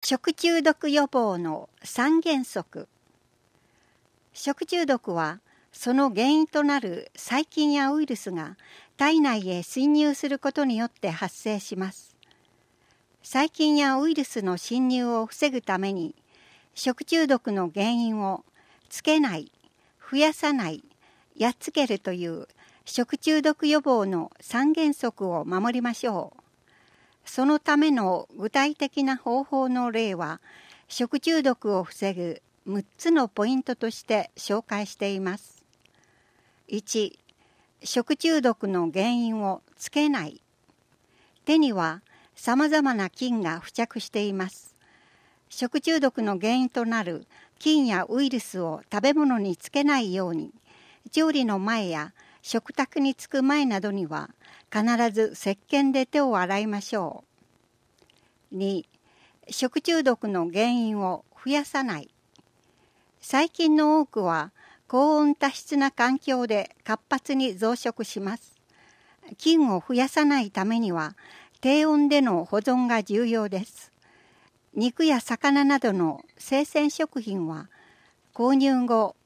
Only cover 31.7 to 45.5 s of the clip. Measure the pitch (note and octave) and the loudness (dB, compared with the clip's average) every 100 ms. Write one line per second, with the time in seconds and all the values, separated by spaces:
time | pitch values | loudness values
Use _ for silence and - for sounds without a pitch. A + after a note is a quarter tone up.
31.7 | G3 F3 - G3 F3+ F3 D#3+ _ _ - | -2 -2 -6 -6 -4 -6 -8 _ _ -6
32.7 | G3 - _ E4 E4 A#3+ - G#3+ C4 - | -6 -6 _ 2 2 2 0 0 0 -2
33.7 | A3+ D3+ - - A3 - - - G#3 - | -4 -6 -8 -2 -2 -2 -10 -4 -4 -2
34.7 | G#3 G#3 - G3+ G3 F#3+ G3 - - _ | -8 -8 -6 -4 -4 -6 -8 -12 -20 _
35.7 | _ _ _ _ _ _ _ _ _ _ | _ _ _ _ _ _ _ _ _ _
36.7 | G#3+ - A3+ G#3 _ _ _ _ _ _ | -8 -4 -2 -2 _ _ _ _ _ _
37.7 | _ - - A#3 D4 E4 D#4+ B3+ A3 G#3 | _ -4 -4 -2 0 2 2 2 0 -2
38.7 | F#3 E3+ E3+ G#3+ A#3+ A#3 A3 G3+ F#3+ _ | -2 -2 0 0 0 -2 -2 -4 -6 _
39.7 | _ - - D4 C4+ D3+ - _ _ _ | _ -6 0 0 0 -4 -12 _ _ _
40.7 | _ _ _ _ _ _ _ - D#4+ D4 | _ _ _ _ _ _ _ 2 4 4
41.7 | G3+ E3 E3 _ _ _ - - B3 D4+ | 2 -2 -4 _ _ _ -10 0 2 4
42.7 | D4+ C#4 A#3+ F#3+ - B3+ A#3 F3 E3 - | 4 2 0 -2 -4 -2 -2 -2 -4 -8
43.7 | - A#3 - - A3 G#3 G3 F#3 - - | -6 -4 -4 -6 -4 -2 -4 -6 -8 -20
44.7 | _ _ _ _ _ _ _ _ | _ _ _ _ _ _ _ _